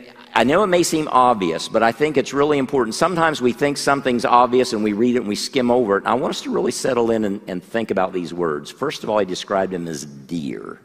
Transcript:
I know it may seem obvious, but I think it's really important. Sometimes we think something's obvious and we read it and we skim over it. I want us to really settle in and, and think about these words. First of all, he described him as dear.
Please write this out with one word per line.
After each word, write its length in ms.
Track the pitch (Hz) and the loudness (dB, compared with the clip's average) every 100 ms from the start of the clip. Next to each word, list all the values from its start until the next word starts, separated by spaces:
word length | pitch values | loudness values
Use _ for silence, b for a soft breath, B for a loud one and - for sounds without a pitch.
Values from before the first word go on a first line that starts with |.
| - - - | -20 -20 -4
I 120 | 117 | 2
know 180 | 117 170 | 4 4
it 60 | 208 | 4
may 140 | 175 | 2
seem 260 | 165 160 151 | 2 0 0
obvious, 600 | 123 123 113 87 80 - | 2 4 2 0 -2 -2
but 140 | 110 | 2
I 100 | 113 | 2
think 240 | 117 151 139 | 2 0 0
it's 160 | 113 | 0
really 260 | 135 147 143 | 0 2 2
important. 360 | 131 139 113 | 0 0 0
Sometimes 480 | 107 170 185 165 147 | 0 0 2 0 2
we 100 | 123 | 0
think 260 | 113 143 139 | 0 -2 0
something's 460 | - 139 131 120 | 0 2 2 0
obvious 480 | 120 120 123 127 123 | 4 4 4 4 2
and 120 | 110 | 0
we 80 | 107 | 0
read 240 | 101 123 120 | 2 2 0
it 40 | |
and 80 | 101 | -2
we 60 | |
skim 360 | 101 - 139 120 | -6 -2 0 2
over 260 | 123 110 98 | 2 4 2
it. 60 | 98 | 2
I 80 | |
want 160 | 120 185 | 0 -2
us 120 | - | -6
to 80 | 285 | -4
really 220 | 226 180 | -2 -2
settle 380 | - 135 120 117 | -2 -2 0 2
in 140 | 113 | 0
and, 160 | 104 101 - | -2 -4 -8
and 160 | 92 | -10
think 260 | - 113 110 | -6 -4 -2
about 220 | 98 92 | 0 0
these 200 | 92 82 | -2 -6
words. 380 | 85 85 73 73 | -4 -2 -4 -8
First 320 | - 139 - | -8 -6 -6
of 80 | 117 | -2
all, 80 | 107 | -2
he 80 | 95 | -2
described 480 | 87 - 101 92 | -4 -4 -2 -2
him 140 | 92 85 | -4 -8
as 160 | 76 | -10
dear. 760 | 73 71 69 85 69 52 50 50 | -12 -16 -10 -8 -6 -10 -12 -18